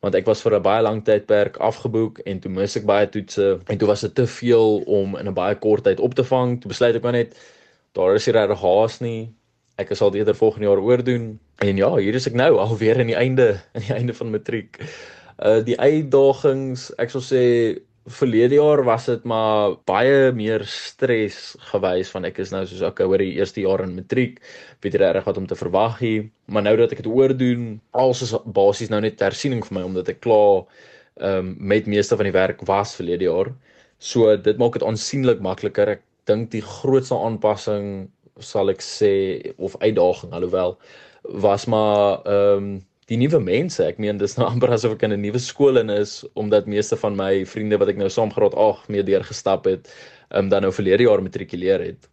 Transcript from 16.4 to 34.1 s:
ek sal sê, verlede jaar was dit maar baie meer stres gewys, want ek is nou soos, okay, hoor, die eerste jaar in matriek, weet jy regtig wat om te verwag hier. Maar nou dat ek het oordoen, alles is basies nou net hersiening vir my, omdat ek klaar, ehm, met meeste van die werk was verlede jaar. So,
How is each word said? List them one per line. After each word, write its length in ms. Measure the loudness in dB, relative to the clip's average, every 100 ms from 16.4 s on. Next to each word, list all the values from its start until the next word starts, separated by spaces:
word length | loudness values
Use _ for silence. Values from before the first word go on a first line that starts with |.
| 0 0 -4 -8 -12 -6
ek 100 | -6
sal 120 | -6
sê, 580 | -2 2 4 4 0 -2 _ _
verlede 520 | -20 -4 0 4 4 6
jaar 280 | 4 4
was 220 | 2 0 0
dit 180 | -4
maar 540 | -2 -2 2 2 0 -2 -2
baie 440 | 0 4 4 4 2
meer 300 | -2 -2 -4
stres 880 | -12 -14 -4 0 0 -2 -6 -20 -20 -6
gewys, 400 | -4 -2 -2 -4
want 140 | -6 -8
ek 160 | -8
is 80 | -8
nou 140 | -6 -8
soos, 160 | -6
okay, 240 | -6 -2 0
hoor, 100 | 2
die 140 | 0 -2
eerste 220 | -4 -2
jaar 180 | -2 -2 -4
in 100 | -8
matriek, 460 | -4 -2 -2 -4 -20 -20 -20 _
weet 120 | -4
jy 60 | 2
regtig 240 | 2 2
wat 140 | -2 -6
om 80 | -6
te 80 | -6
verwag 440 | -2 0 0 -2
hier. 280 | -4 -4 -6 _ -6
Maar 120 | -2 2
nou 80 | 2
dat 140 | 2
ek 80 | 0
het 80 | -4
oordoen, 720 | 2 2 2 0 -2 -6 -12 _
alles 300 | 0 0 0
is 140 | -4 -6 -4
basies 460 | 2 4 2 -2
nou 80 | -2
net 240 | -2 0
hersiening 400 | -2 -2 -4 -4
vir 140 | -4 -8
my, 40 | -6
omdat 220 | -6 -6
ek 100 | -6
klaar, 460 | 2 4 6 4 0 _ -20 -20 _ -8
ehm, 320 | -4 -2 -4 -8
met 300 | 0 0 2
meeste 320 | 0 0 0
van 80 | 0
die 80 | 2
werk 300 | 0 -2 -2
was 280 | 0 -2 -6
verlede 240 | -6 -2
jaar. 300 | -2 0 -2 -6 _ _ _ _
So, 360 | -6